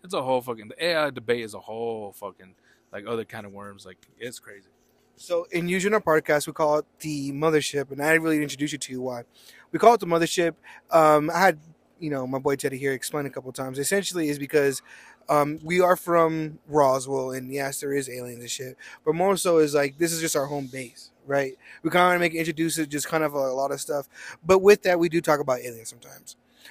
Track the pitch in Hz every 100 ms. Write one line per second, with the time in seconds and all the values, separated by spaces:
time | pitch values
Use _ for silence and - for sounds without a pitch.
0 | 180 185 131 127 123 113 107 - 170 165
1 | 147 127 113 120 110 101 98 113 117 110
2 | 101 92 98 90 92 90 _ _ _ 101
3 | 104 117 110 117 101 101 101 98 95 92
4 | _ _ 120 120 107 101 _ _ _ _
5 | _ _ - 175 175 175 175 185 196 214
6 | - 156 - 147 160 151 151 151 - _
7 | 156 147 139 139 160 151 139 143 139 139
8 | 151 160 160 151 147 131 147 143 - 127
9 | 127 123 - _ - - _ 160 220 233
10 | 175 170 165 - 170 160 - - _ 165
11 | 156 151 151 170 190 156 160 _ _ _
12 | 160 139 127 135 139 139 143 131 139 131
13 | - 151 143 - 127 123 131 131 139 196
14 | 185 175 151 143 139 151 139 131 - -
15 | - - - 147 147 156 156 180 180 180
16 | - 170 165 160 156 151 - 147 139 131
17 | 131 135 131 131 127 139 135 131 147 139
18 | 131 123 123 120 120 - 131 - - -
19 | - 160 190 185 185 165 151 147 143 139
20 | 165 165 160 151 139 143 131 131 120 -
21 | - _ 139 139 135 131 - - 160 180
22 | 180 175 175 160 160 156 165 156 147 143
23 | - 160 156 143 135 131 139 139 - 147
24 | - - - - 160 190 190 208 185 175
25 | 170 165 160 147 139 123 123 117 110 117
26 | - - - - _ _ -